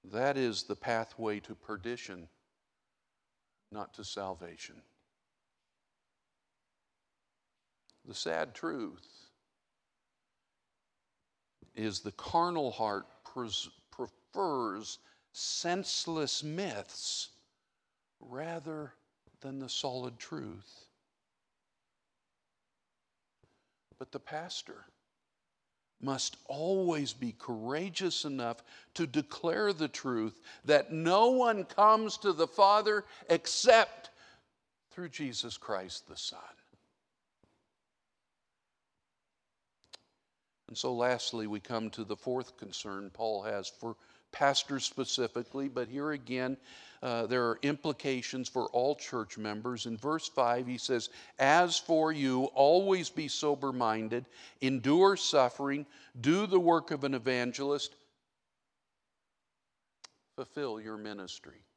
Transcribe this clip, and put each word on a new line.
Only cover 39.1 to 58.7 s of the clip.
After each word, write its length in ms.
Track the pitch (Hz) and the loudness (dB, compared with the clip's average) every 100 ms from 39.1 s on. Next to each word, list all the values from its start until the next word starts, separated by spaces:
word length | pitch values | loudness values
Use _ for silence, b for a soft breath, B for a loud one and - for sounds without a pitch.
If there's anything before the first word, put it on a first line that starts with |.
| _ _ _ _ _ _ _ _ - _ _ _ _ _ _ - | _ _ _ _ _ _ _ _ -20 _ _ _ _ _ _ -14
And 80 | 113 | -6
so 160 | 131 | -4
lastly, 540 | 120 123 120 - 117 107 | 2 2 2 -2 -6 -6
we 140 | 104 | -6
come 280 | - 117 110 | -6 -4 -4
to 140 | 113 | -8
the 120 | 104 104 | -8 -6
fourth 420 | - 127 123 - | -4 -6 -6 -16
concern 500 | 101 92 107 98 98 | -14 -10 -8 -10 -10
Paul 320 | - 113 101 | -6 -4 -4
has 240 | 107 104 95 | -4 -6 -8
for 280 | - 117 110 b b b | -10 -10 -10 b b b
pastors 520 | - 143 139 - 139 | 2 4 4 -2 -4
specifically, 840 | - - 127 - 117 123 120 139 139 | -4 -4 -4 0 -2 -2 -6 -6 -4
but 200 | 127 113 | -4 -6
here 220 | 135 147 | -4 -4
again, 480 | 147 117 127 127 131 B B B B | -6 -4 -4 -2 -4 B B B B
uh, 240 | 131 117 110 | -4 -2 2
there 180 | 127 | 2
are 140 | 120 110 | 2 2
implications 840 | 143 147 156 143 143 131 - 131 123 | 0 0 -4 -2 -2 -2 -4 -6 -4
for 180 | 127 110 | -2 0
all 260 | 120 131 147 | 2 2 0
church 420 | - 127 104 - | -4 -6 -6 -6
members. 480 | 107 107 120 120 120 | -6 -4 -6 -6 -6
In 100 | 110 | -4
verse 320 | 135 160 - | -2 -4 -2
five, 380 | - 120 123 123 | 2 2 2 -2
he 100 | 123 | -6
says, 320 | - 123 - B B - | -2 -2 -2 B B 2
"As 400 | 135 160 180 160 | 6 6 6 2
for 320 | - 160 160 | 2 2 4
you, 360 | 156 135 127 135 | 2 2 2 0
always 640 | 131 139 175 196 185 160 | 6 8 8 6 2 2
be 200 | - 147 | -4 -4
sober-minded, 1000 | - 151 143 139 127 117 110 110 120 131 B B B | 0 0 0 -2 0 0 0 -2 -4 -4 B B B
endure 560 | 131 131 123 160 196 190 | 0 0 4 8 8 6
suffering, 680 | - 151 123 - 139 143 143 B B 123 | 4 4 4 2 -4 -4 -8 B B -2
do 260 | 123 180 208 | 2 4 6
the 120 | 185 | 6
work 320 | 170 165 156 | 6 4 2
of 140 | 147 | -4
an 100 | 139 | -2
evangelist, 800 | 131 120 123 123 123 139 143 - - _ _ _ _ _ _ _ | 0 0 0 0 -2 -2 -2 -4 -12 _ _ _ _ _ _ _